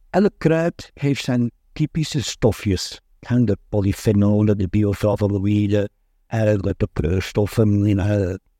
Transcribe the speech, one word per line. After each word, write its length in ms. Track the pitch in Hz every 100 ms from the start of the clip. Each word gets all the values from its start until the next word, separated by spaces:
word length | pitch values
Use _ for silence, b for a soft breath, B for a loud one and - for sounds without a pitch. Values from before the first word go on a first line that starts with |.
| _
elk 240 | 175 202 -
kruid 520 | 160 160 170 - -
heeft 300 | - 139 135
zijn 260 | - 123 120 _ _
typische 500 | - 151 160 151 143
stofjes. 760 | - - 113 - 104 92 - - _ _
En 260 | - 120
de 140 | 110 98 -
polyfenolen, 920 | 104 98 92 - 101 101 104 107 101
de 100 | 92
bioflavonoïden, 1200 | 104 104 98 107 101 101 101 98 104 104 104 101 _ _ _ _
eh, 280 | 113 107
de 340 | 104 95 - -
kleurstoffen, 1040 | - 78 92 - - 101 - 107 101 104 98
eh, 360 | 98 104 92 95 _ _